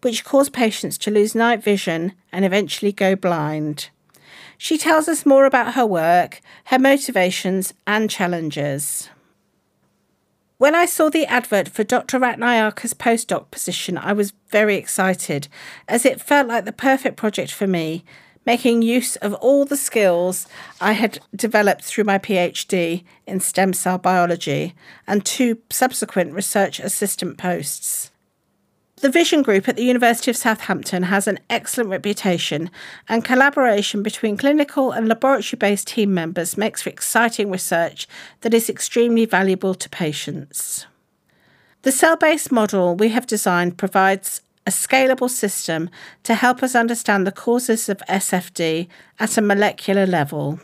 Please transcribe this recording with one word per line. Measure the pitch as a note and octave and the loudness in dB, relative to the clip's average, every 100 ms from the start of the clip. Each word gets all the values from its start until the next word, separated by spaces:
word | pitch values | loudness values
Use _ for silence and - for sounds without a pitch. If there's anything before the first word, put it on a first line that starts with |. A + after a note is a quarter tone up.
which | B3+ A3+ | -2 -4
cause | - C4+ C#4 | 0 2 2
patients | B3+ A3+ G3+ E3 - | 2 0 0 -8 -6
to | - | 0
lose | G#3 G#3 A3 | 2 2 2
night | A#3 A3+ | 2 2
vision | G#3+ G3 - E3 E3+ - _ | 0 0 0 -4 -4 -8 _
and | F3 | -2
eventually | F#3+ F#3+ F3+ - - | 0 0 -2 -2 -4
go | G3+ F#3+ | 0 0
blind. | F#3+ F#3+ E3+ D3+ D#3 D3+ D3 - _ _ _ _ - - _ | 2 0 0 -2 -4 -4 -6 -12 _ _ _ _ -20 -20 _
She | - D#4 | -4 -2
tells | D#4 D#4+ D#4 | 2 2 2
us | D#4 | 0
more | - C4+ C4+ | 4 6 6
about | C4+ A3+ | 4 0
her | B3 A#3 | 0 0
work, | F3+ D#3+ F3 D#3+ - _ - | 2 4 4 2 -6 _ -20
her | - C4 | 0 4
motivations | C4 C#4 C4+ A3 F3+ F#3 F#3+ F#3+ F#3 - - | 6 4 2 0 0 0 -2 -2 -4 -8 -2
and | G#3+ G#3+ | 0 0
challenges. | - F3+ F3 D#3+ D3+ C#3+ C#3 D3+ - - _ _ _ _ _ _ _ _ _ _ _ _ _ _ _ | -2 -2 -2 -4 -4 -4 -4 -6 -8 -10 _ _ _ _ _ _ _ _ _ _ _ _ _ _ _
When | C4+ | 4
I | E4 | 4
saw | F4 - D#4 | 2 2 2
the | D#4+ D4+ | 2 0
advert | B3 A#3+ G3+ E3+ | 0 0 -2 -2
for | - | -4
Doctor | G#3 B3+ - B3+ | 0 0 0 0
Ratnayaka's | B3+ - A#3+ A#3 G#3+ - A#3 | 0 0 0 2 2 -2 -10
postdoc | - B3+ A#3 - F3+ - | -4 0 0 0 -4 -6
position, | - - F3 - E3+ | -10 -8 -6 -6 -6
I | E3+ | -2
was | G#3 G3+ - _ | -2 -2 -6 _
very | G#3 G#3+ G3 | 0 2 0
excited, | - - F#3 F3+ - D3 C#3+ - - - - | -4 -2 0 0 -4 -6 -6 -16 -20 -20 -4
as | A#3 | 0
it | B3+ - | 0 -2
felt | - C#4+ C4 | 0 2 2
like | A#3 G3+ | -2 -4
the | |
perfect | - C4+ C4+ B3 - | -2 0 2 0 -4
project | G#3+ G3 C#3+ | -4 -4 -8
for | - G3+ | -4 -2
me, | F3+ D#3+ E3 - - _ _ | 0 -2 -6 -12 -20 _ _
making | - A#3+ B3 A#3 | -2 2 2 2
use | A3+ B3 A#3+ - | 2 2 -2 -6
of | G#3 | -6
all | G3+ B3 C#4 | 0 4 4
the | C#4 C#4+ | 4 -2
skills | - A3+ G3+ E3+ F3+ F#3 - - - - | -2 2 4 4 0 -4 -10 -18 -20 -4
I | F#3+ | 0
had | G#3+ A3 - _ | 2 0 -4 _
developed | - A3+ A3 G#3 E3 | -6 0 2 2 0
through | - - | -4 -2
my | G#3 G3 | 0 0
P | - F#3+ | 0 0
H | F3 - - | 0 -4 -4
D | F#3+ E3+ F3 - _ - | -2 -2 -4 -8 _ -8
in | F#3+ | -6
stem | - - F#3+ | -4 0 0
cell | F3+ F#3+ F3+ | 0 -2 0
biology | F#3 F#3 F3 E3+ - C#3+ D#3 - - - - | 2 2 2 0 -2 -4 -4 -8 -20 -20 -2
and | G#3 | -2
two | G3 - B3 A3+ _ | -2 0 0 0 _
subsequent | - B3+ - A3 - F3 | -2 -2 -2 -4 -2 -2
research | E3 - G#3+ F#3+ - | -4 -4 0 0 -2
assistant | G3 - G3+ - F3+ - | -6 -4 -4 -4 -8 -6
posts. | F3+ F3 D3 - - - - _ _ _ _ _ _ _ _ _ | -6 -4 -6 -8 -8 -8 -10 _ _ _ _ _ _ _ _ _
The | C#4 | 2
Vision | E4 E4+ D#4+ | 4 4 2
Group | C4 G3 F#3+ | 4 2 2
at | A#3 | 0
the | |
University | B3 B3 A#3 A#3 - | 2 4 4 2 -2
of | A#3 | 0
Southampton | A#3+ G#3+ - F#3 - F3+ | 0 -2 -2 -6 -2 -2
has | F3+ G3+ G#3 | 0 0 0
an | G3 _ | -4 _
excellent | A#3 - - A3 | -6 -4 -4 -4
reputation, | F#3 G3+ G#3 G3+ E3+ - D3 E3 - - - - | -4 -4 -2 -2 -2 -2 -4 -6 -12 -20 -20 -4
and | A3+ | -4
collaboration | A#3 B3+ C#4 C#4 B3+ G#3 G3+ G#3 | 0 4 4 4 2 2 0 -4
between | G#3 - A3+ G3+ | -6 -4 -4 0
clinical | C#4 D4+ C#4+ - C4 | 2 2 2 0 -2
and | - A3 | 0 -2
laboratory-based | A3+ C4+ C4+ - - G3+ G3+ - | 0 2 0 -2 -2 0 0 -2
team | - G3+ | -2 0
members | F#3 E3 F3 E3+ - | 0 -2 -4 -6 -2
makes | G#3 - | -4 -4
for | - | -10
exciting | - - A3+ A#3 A#3 G#3 | -8 -2 2 2 0 -4
research | F#3 - E3+ E3+ - - - - _ | -4 -2 0 -2 -6 -16 -16 -20 _
that | A#3 | 0
is | A3+ A3+ | 2 0
extremely | - - - A#3+ A#3 | -6 -4 0 4 4
valuable | A3 F3+ F#3+ F#3 G3 | 2 2 2 0 -2
to | F#3 - | -4 -8
patients. | - E3 D3 - C#3+ C#3+ - - - - _ _ _ _ _ _ _ _ _ | -4 -4 -4 -8 -10 -10 -12 -10 -10 -12 _ _ _ _ _ _ _ _ _
The | C4 | -2
cell-based | C4 E4 E4 D#4+ D#4 - | 2 4 4 4 2 0
model | A#3+ G#3+ G3+ F3+ | 0 2 2 0
we | F3 A3 | 2 2
have | A3+ - | 0 -2
designed | G#3 - F3 F3+ F3 | -2 0 2 0 -2
provides | F#3+ G3 F#3+ F#3+ - - _ _ - | -2 2 2 2 -4 -12 _ _ -6
a | |
scalable | - - C4 C4 C4 B3 | -4 0 2 2 2 0
system | B3 G#3 - - D#3+ E3+ - - - | -2 -4 -4 -4 -4 -4 -10 -20 -18
to | - | -2
help | A3+ B3 B3 | 2 2 2
us | B3+ | 0
understand | B3+ A#3 A#3 - G3+ F#3+ | 2 0 -2 0 2 0
the | |
causes | G3 - A#3+ B3 A3 - | -2 -2 -2 0 -2 -2
of | G3 - | -6 -2
S | F#3+ - | -2 0
F | F#3 F3+ | -2 -4
D | - E3 D#3+ F3 - - _ | -4 -2 -2 -4 -12 -20 _
at | A3 - | -2 0
a | |
molecular | G#3 G3+ G#3 - - G3 | 2 4 2 0 0 2
level. | F#3+ F3 C#3+ D3+ D3 D#3+ | 2 2 0 -2 -6 -6